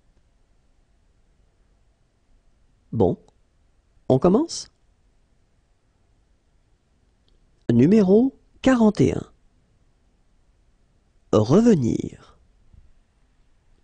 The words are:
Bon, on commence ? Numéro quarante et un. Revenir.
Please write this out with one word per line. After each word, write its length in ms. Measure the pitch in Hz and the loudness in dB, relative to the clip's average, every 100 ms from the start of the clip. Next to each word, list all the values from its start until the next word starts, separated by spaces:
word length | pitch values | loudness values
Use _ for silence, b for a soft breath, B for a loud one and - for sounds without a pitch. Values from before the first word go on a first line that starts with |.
| _ _ _ _ _ _ _ _ _ _ _ _ _ _ _ _ _ _ _ _ _ _ _ _ _ _ _ _ _ | _ _ _ _ _ _ _ _ _ _ _ _ _ _ _ _ _ _ _ _ _ _ _ _ _ _ _ _ _
Bon, 260 | 113 95 170 _ _ _ _ _ _ _ _ - | -4 -4 -4 _ _ _ _ _ _ _ _ -4
on 100 | 131 | 0
commence ? 540 | 180 214 330 - - _ _ _ _ _ _ _ _ _ _ _ _ _ _ _ _ _ _ _ _ _ _ _ _ _ _ _ _ _ - | 0 0 -4 -10 -18 _ _ _ _ _ _ _ _ _ _ _ _ _ _ _ _ _ _ _ _ _ _ _ _ _ _ _ _ _ -2
Numéro 680 | 117 147 220 190 214 269 - _ _ | 0 2 2 2 2 0 -4 _ _
quarante 400 | 262 247 214 - | -2 2 0 0
et 140 | 135 | -2
un. 180 | - - _ _ _ _ _ _ _ _ _ _ _ _ _ _ _ _ _ _ _ _ | -4 -10 _ _ _ _ _ _ _ _ _ _ _ _ _ _ _ _ _ _ _ _
Revenir. 1080 | 107 107 180 240 180 113 - - - - _ _ _ _ - - _ _ _ _ _ _ _ _ _ | -2 0 2 2 0 -2 -6 -10 -16 -20 _ _ _ _ -20 -20 _ _ _ _ _ _ _ _ _